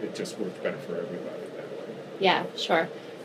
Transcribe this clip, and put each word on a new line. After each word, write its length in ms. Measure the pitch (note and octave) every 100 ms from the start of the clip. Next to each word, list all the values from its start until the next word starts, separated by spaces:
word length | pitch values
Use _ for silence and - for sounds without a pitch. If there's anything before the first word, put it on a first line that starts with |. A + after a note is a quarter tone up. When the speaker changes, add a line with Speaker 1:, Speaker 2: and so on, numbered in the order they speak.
Speaker 1:
it 120 | G#2 -
just 220 | G2 -
works 180 | F#2+ -
better 180 | - -
for 180 | - E2+
everybody 440 | - F2 - - - -
that 160 | -
way. 240 | - - - - -
Speaker 2:
Yeah, 240 | F#3+ D3+ F3 -
sure. 320 | - F3 E3 - - -